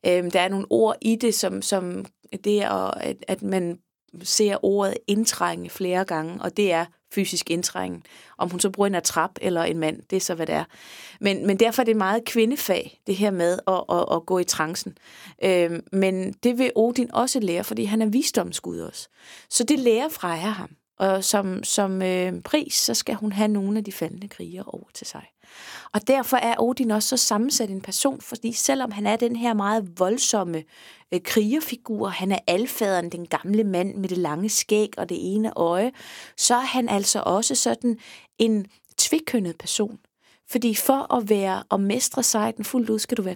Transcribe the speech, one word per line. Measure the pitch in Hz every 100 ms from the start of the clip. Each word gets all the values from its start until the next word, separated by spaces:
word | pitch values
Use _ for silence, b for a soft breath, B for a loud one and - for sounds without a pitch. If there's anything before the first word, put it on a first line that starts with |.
| 196
Øhm, | 180 180
der | 180
er | 185
nogle | 196 196
ord | 226 220 -
i | 220 226
det, | 240
som, | 208 190 190
som | - 196 180 180 196 _ _ 190
det | 208 208
er, | - 98 95
at, | - - - -
at | 190
man | 202 190 175 170 _ _ _ 175
ser | 185 - 208 196
ordet | 196 202 196 - -
indtrænge | 202 226 - 175 170 175
flere | - 185 180
gange, | 190 165 160 180
og | - 175
det | 202
er | 165 170 b _
fysisk | - 190 175 -
indtrængen. | 170 175 185 185 90 B B B B
Om | 180
hun | 175
så | 196
bruger | 190 202
en |
attrap | 185 - - 160 -
eller | - 170
en | 170 165
mand, | 156 - -
det | 190
er |
så, | -
hvad | 170 165
det |
er. | 151 160 B B B B B
Men, | 202 190 202
men | 190
derfor | 226 226
er |
det | 233 220
meget | 190 220
kvindefag, | 226 233 220 285 - 185 - - -
det | 190
her | 208
med | 190 170 185 -
at, | 185 -
at, | 175 170
at | 165 165
gå | 185
i |
trancen. | 175 - 160 - - - B B B B
Øhm, | 190 180 170 170 -
men | 190 190 185 185
det | 196 240 240
vil | 254
Odin | - 226 240 240
også | - 254 269
lære, | 202 170
fordi | 208 220
han | 202 220
er | 220
visdomsgud | 226 - - 175 - - 85
også. | 82 - - B B B B
Så | -
det | 233 285
lærer | 247 220 302
Freja | 311 180 165 190
ham. | 208 - - _ _
Og | 190 190
som, | 190 208 196 185
som, | - - 196 190
øh, | 185 180 180 175
pris, | - 302 -
så | - -
skal | 226 -
hun | 220 214
have | 202 214
nogle | 208 196 214
af |
de | 208
faldne | 190 240 196 202
krigere | - 175 180 196
over | - -
til | - -
sig. | - - _ B B B B B
Og | 208 208
derfor | 269 240 254
er | 233 233
Odin | 233 254 240
også | 214 214
så | 254
sammensat | - 208 240 - 220
en | 190
person, | 190 - 277 269
fordi | - 233 226
selvom | 233 - 269 247
han | 202 208
er | 226
den | 240 233
her | 240
meget | 214 202 226 190 170
voldsomme, | 185 240 - 214 175 160 156 B B B B
øh, | 180
krigerfigur, | 175 - 214 294 311 233 - 214 208
han | 180 190
er | 196 -
alfaderen, | 175 254 - 208 185 175
den | 170 175
gamle | 156 180 208
mand | 214 180 190
med | 202 190
det | 185
lange | 170 151 208
skæg | - - 214 208 -
og | -
det | 175 175
ene | 202 220 -
øje, | 170 175 233 B B B B -
så | -
er | 247
han | 254 254 233
altså | 202 196 214 -
også | 185 233
sådan | 269 - 233 240 220 B B B _
en | 226 214 196 b b -
tvikønnet | - 320 320 240 180 165
person. | - - 214 220 _ b b b -
Fordi | 247 233
for | 214 - 269 -
at | 247 208
være | 208 196 190 -
og | 196
mestre | 196 226 - -
sejden | 240 220 220 220
fuldt | 208 254 220
ud, | 214
skal | - 233
du |
være | 185